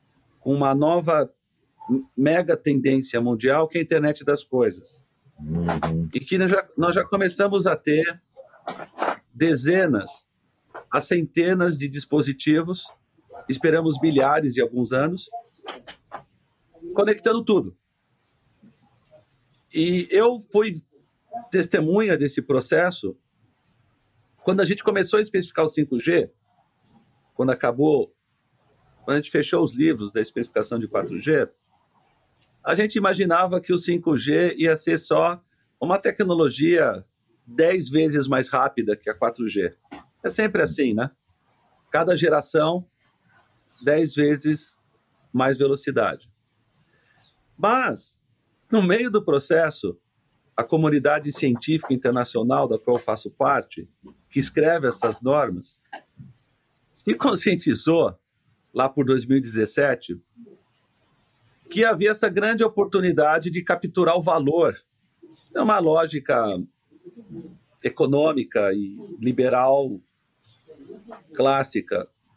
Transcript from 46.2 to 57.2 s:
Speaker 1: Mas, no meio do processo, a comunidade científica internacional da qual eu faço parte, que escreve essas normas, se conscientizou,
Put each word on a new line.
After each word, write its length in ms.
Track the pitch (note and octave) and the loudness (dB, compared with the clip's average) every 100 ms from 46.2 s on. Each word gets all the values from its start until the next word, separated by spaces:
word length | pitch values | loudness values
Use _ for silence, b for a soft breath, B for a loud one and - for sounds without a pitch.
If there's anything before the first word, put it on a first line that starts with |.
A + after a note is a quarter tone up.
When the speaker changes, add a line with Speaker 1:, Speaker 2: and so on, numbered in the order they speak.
| _ _ _ _ _ _ b b b b b b _ - | _ _ _ _ _ _ b b b b b b _ -4
Speaker 1:
Mas, 640 | G3+ B3+ A#3 A2 - _ _ _ _ _ _ | 0 0 -2 -6 -12 _ _ _ _ _ _
no 120 | A3 | 2
meio 280 | F3+ G#3+ B3 | 4 2 2
do 140 | G3+ | 0
processo, 760 | G3+ C#3 - E3 D#3+ - F#2+ - _ _ _ _ _ | 2 0 2 2 2 -2 -8 -8 _ _ _ _ _
a 80 | - | -6
comunidade 720 | A#2 D#3+ D#3 D3 C#3 D3+ D3 | 0 2 2 2 2 0 -2
científica 600 | - C#3 A#2+ - D#3 - | -2 0 0 -2 -4 -2
internacional 760 | B2+ B2 B2 B2 A#2 A#2 C#3 C3 | -2 0 -2 -2 -2 0 0 0
da 100 | A2 | -2
qual 200 | - A#2+ | 0 -2
eu 40 | |
faço 280 | - G#2+ G2+ | -2 -6 -8
parte, 580 | - C3+ C3+ - E2+ F2 _ - - _ | -2 0 0 -2 -14 -18 _ -20 -20 _
que 80 | C#3+ | -6
escreve 480 | C3 - D3+ E3 C3+ | -2 0 2 2 0
essas 360 | - A#2 G#2 | -2 -4 -2
normas, 580 | B2 D3 B2 F#2 - _ _ - - - - _ _ _ _ _ _ | 0 0 0 -6 -12 _ _ -20 -20 -20 -20 _ _ _ _ _ _
se 220 | _ - | _ -4
conscientizou, 1000 | A2 | -2